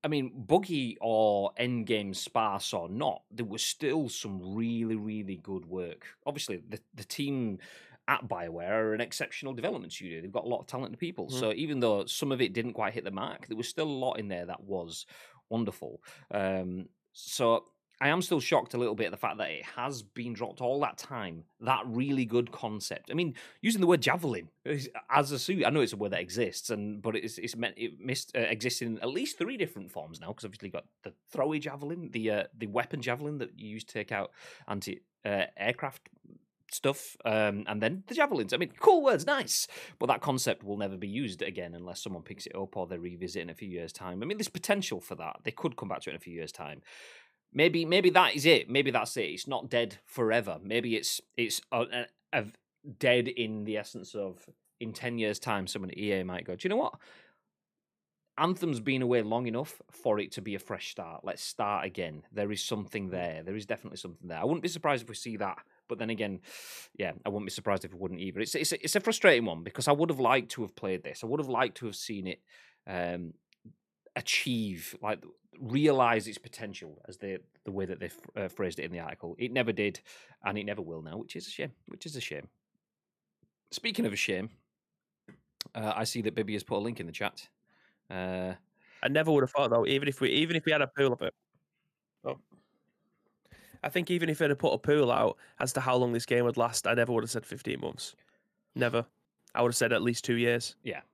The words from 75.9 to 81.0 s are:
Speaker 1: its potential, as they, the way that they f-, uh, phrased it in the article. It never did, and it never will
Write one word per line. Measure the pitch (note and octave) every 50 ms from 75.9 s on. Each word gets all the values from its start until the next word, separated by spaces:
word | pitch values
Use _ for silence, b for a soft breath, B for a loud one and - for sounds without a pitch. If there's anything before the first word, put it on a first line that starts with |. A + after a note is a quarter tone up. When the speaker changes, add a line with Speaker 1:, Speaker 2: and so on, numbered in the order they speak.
| C#3+ C3 B2 A#2 A#2 A2 G2+ A2+
Speaker 1:
its | G#2 -
potential, | - - - - A#2 G#2 F#2+ - F#2 D#2 D2 - - -
as | F2+ -
they, | - G2 F#2+ - - _ _ _ _
the | G#2
way | G2 G2 F#2+
that | F2+ F#2+ D2+
they | F2
f-, | E2+ - - - - _
uh, | G#2 G2 F2+
phrased | - - G2+ F2+ E2 -
it | D2
in | F2
the | F2 E2+
article. | E2 D2 D2+ _ - E2+ E2 D#2
It | A#2 B2+
never | A#2+ C3 B2 A2+
did, | G#2 G#2 G#2 G#2 F2+ - B B B B B B B B -
and | G2 G2+
it | G#2 G2+
never | G#2 G#2 G2+
will | F2+ D#2+ E2 D#2+